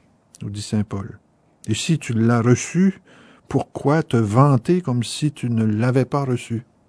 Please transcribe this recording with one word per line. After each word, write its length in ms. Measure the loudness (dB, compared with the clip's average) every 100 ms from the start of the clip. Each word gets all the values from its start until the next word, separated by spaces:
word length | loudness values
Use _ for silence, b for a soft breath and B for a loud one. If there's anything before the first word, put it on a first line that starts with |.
| b b _ -14
nous 80 | -12
dit 120 | -10
saint 200 | -4 -4
Paul. « 380 | -4 -6 -10 -16 _ _ _ _ -6
Et 60 |
si 260 | -4 -2 -2
tu 120 | -2
l'as 300 | 0 2 4
reçu, 580 | 4 2 0 0 2 0 b b b b -6
pourquoi 560 | -4 -4 -4 0 0
te 140 | 2 0
vanter 680 | 2 4 4 4 2 0
comme 220 | 0 -2
si 260 | -4 -4 -4
tu 180 | -4 -4
ne 140 | 0
l'avais 420 | 0 0 2 0
pas 200 | 0 -2
reçu ? 420 | -2 -4 -4 -8 -10 _